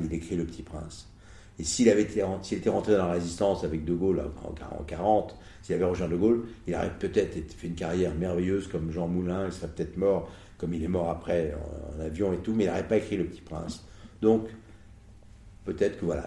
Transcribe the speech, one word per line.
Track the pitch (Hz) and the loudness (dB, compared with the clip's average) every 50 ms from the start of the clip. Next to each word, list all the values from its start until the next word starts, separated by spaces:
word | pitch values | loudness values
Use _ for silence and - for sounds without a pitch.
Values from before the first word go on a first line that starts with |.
| 82 | -2
il | 78 82 | -2 -4
écrit | 80 - - 95 | -4 -4 -4 -4
Le | 85 82 | -4 -4
Petit | 85 - - | -4 -6 -12
Prince. | 78 - 80 76 80 80 - - - - - - - - - - - - - - | -12 -12 -10 -10 -10 -12 -14 -16 -18 -20 -20 -20 -20 -20 -20 -20 -20 -16 -12 -8
Et | 80 | -6
s'il | - - - 120 110 | -2 2 6 8 8
avait | 101 104 | 8 8
été | 104 - - 104 | 4 2 0 0
en-, | 95 95 95 95 | 0 0 -2 -4
s'il | - - 104 92 | -4 -4 -6 0
était | - 107 | 0 2
rentré | 101 101 - 107 104 | 2 2 4 4 4
dans | 95 90 | 4 4
la | 87 | 2
résistance | 87 87 85 85 82 - 101 98 92 82 - | 2 0 -2 -4 0 2 2 2 2 2 0
avec | 73 80 78 76 | -2 -2 -2 0
De | 85 | 0
Gaulle | 87 85 95 95 90 76 71 71 71 - | 0 2 2 2 2 2 -2 -4 -8 -8
en, | - - 76 - - - - - | -10 -10 -10 -10 -10 -10 -10 -10
en | |
quarante, | 76 78 78 85 92 107 107 101 - - - - - - - - | -8 -8 -6 0 4 4 4 4 2 0 -8 -16 -18 -20 -20 -14
s'il | - - 87 | -4 -2 0
avait | 85 92 | 2 2
rejoint | 90 90 90 87 80 | 2 2 0 0 0
De | 87 | 2
Gaulle, | 87 104 113 120 117 - - - - - | 4 6 6 4 4 0 -4 -12 -10 -6
il | 90 82 | -4 -2
aurait | 80 87 90 - - | -2 -2 -4 -4 -4
peut-être | 98 92 - 104 95 85 - | -4 2 2 2 2 2 -2
été, | 78 73 - - | -6 -8 -10 -12
fait | - - 87 | -10 -8 -8
une | 85 | -6
carrière | 82 90 82 87 92 90 80 76 | -4 -2 0 2 2 2 2 0
merveilleuse | 82 92 92 87 87 90 92 98 98 - - | 0 -2 0 0 0 2 2 0 0 -2 -4
comme | 90 80 80 82 | -4 -4 -4 -4
Jean | 80 87 85 | -2 -2 -2
Moulin, | 85 90 90 90 90 90 95 95 | 0 0 0 0 0 -2 -2 -2
il | 90 | -4
serait | 90 - 85 80 | -6 -6 -8 -8
peut-être | - - 80 80 - 92 | -6 -6 -6 -6 -2 0
mort | 95 98 95 85 - - - - - - - | 2 2 2 2 0 -6 -12 -18 -20 -20 -10
comme | - 87 82 | -6 -4 -4
il | 87 80 | -2 -2
est | 80 90 | 0 0
mort | 92 87 85 82 | 0 2 0 0
après | 78 82 - 85 87 85 80 76 73 | -2 -2 -2 0 2 2 2 0 -4
en, | 73 73 73 73 73 73 73 76 78 | -6 -8 -8 -10 -10 -10 -10 -8 -6
en | 80 | -6
avion | 78 78 90 101 95 | -4 -2 0 2 2
et | 90 87 | 2 0
tout, | - 110 110 | 0 0 2
mais | 110 101 | 2 2
il | 85 | 2
n'aurait | 85 95 - - | 2 0 0 2
pas | 113 | 2
écrit | 104 - - 104 92 | 2 2 2 0 -2
Le | 82 | -2
Petit | 80 - - | -2 -4 -10
Prince. | - - 80 82 82 80 - - - - - - - - - - | -12 -10 -10 -8 -8 -8 -10 -10 -14 -18 -18 -18 -18 -20 -6 2
Donc, | 107 110 113 110 110 - - - - - - - - - - - - - - - - - - - - - - - - | 6 6 6 6 2 -4 -10 -14 -18 -20 -20 -20 -20 -20 -20 -20 -20 -20 -20 -20 -20 -20 -20 -20 -20 -20 -20 -10 -8
peut-être | 92 - - 101 104 - - | -8 0 2 2 2 2 0
que | 87 | -2
voilà, | 85 78 69 - | -2 -2 -2 -4